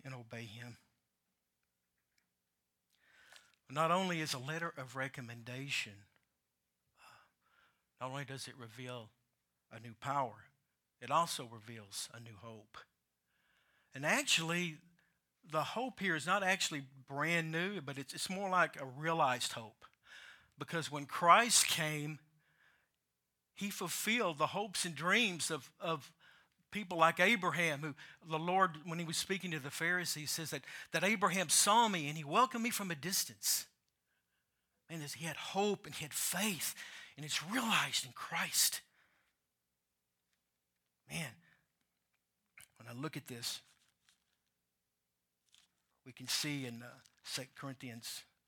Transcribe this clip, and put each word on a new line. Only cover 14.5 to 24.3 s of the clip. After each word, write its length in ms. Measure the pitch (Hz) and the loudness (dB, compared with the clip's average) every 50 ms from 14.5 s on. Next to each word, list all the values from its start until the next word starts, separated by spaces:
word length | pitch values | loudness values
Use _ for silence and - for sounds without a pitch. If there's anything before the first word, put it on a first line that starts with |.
| 170 175 180 170 151 - - - _ _ _ _ _ _ _ _ _ _ _ 180 | 0 0 0 -2 -6 -10 -16 -20 _ _ _ _ _ _ _ _ _ _ _ -4
the 120 | 147 156 143 | -2 -2 -2
hope 380 | - - 220 254 262 - - | -2 -2 -4 -4 -4 -4 -2
here 160 | 196 190 165 | 0 0 0
is 100 | 156 127 | 0 2
not 160 | 170 190 202 196 | 2 2 2 4
actually 400 | 185 190 185 - - 160 139 135 131 139 135 127 - | 2 2 2 2 -2 -2 -4 -8 -8 -14 -20 -14 -8
brand 440 | 139 143 147 160 170 170 160 160 160 | -4 -2 0 2 2 2 0 0 0
new, 280 | 165 175 196 208 180 | -2 -2 -2 -4 -6
but 180 | 143 135 139 135 | -6 -8 -8 -8
it's, 160 | 135 - - | -8 -8 -8
it's 160 | 165 - - | -6 -4 -4
more 180 | 190 190 202 190 | -4 -2 -2 2
like 320 | 185 180 165 151 - - | 4 4 4 4 2 -4
a 40 | 139 | -10
realized 680 | 131 127 143 156 165 165 165 151 131 123 123 - - - | -10 -8 -4 -2 0 4 4 4 4 4 2 0 -4 -6
hope. 320 | 123 113 107 - _ - - _ _ _ - - - - - - - - _ _ - | -6 -10 -12 -16 _ -20 -20 _ _ _ -20 -20 -20 -20 -20 -20 -20 -20 _ _ -12
Because 320 | 143 - 170 165 147 127 | -8 -4 -2 -2 -2 -2
when 160 | 147 143 143 | -4 -6 -6
Christ 600 | 123 - - 170 170 180 214 233 240 - - - - | -4 -2 6 10 12 12 12 10 8 6 6 6 6
came, 500 | - - 156 156 156 151 147 151 156 143 - _ _ _ _ _ _ _ _ _ _ _ _ _ _ _ _ _ _ _ _ _ _ _ _ _ _ | 4 2 0 0 0 -2 -4 -4 -6 -8 -12 _ _ _ _ _ _ _ _ _ _ _ _ _ _ _ _ _ _ _ _ _ _ _ _ _ _
he 160 | - 202 202 | -6 -6 -6
fulfilled 680 | 185 - 196 170 - - - 208 226 247 220 175 | -4 -4 -4 -4 -4 -2 0 0 2 2 2 0